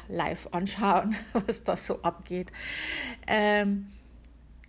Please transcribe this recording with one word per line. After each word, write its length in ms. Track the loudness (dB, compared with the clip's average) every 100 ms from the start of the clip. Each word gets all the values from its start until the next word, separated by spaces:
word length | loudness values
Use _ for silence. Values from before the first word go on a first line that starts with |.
| -6
live 400 | -2 -2 -2 -4
anschauen, 600 | -2 -2 0 4 4 4 -2
<laughs> 80 | -2
was 280 | -2 0 -2
da 140 | 0 0
so 240 | 0 0
abgeht. 480 | -2 -4 -6 -6 -6 -10 -10 -8 -6 -6 -6 -8 0
Ähm, 600 | 4 6 4 4 0 -2 -16 -20 -20 -20 -20 -20 -20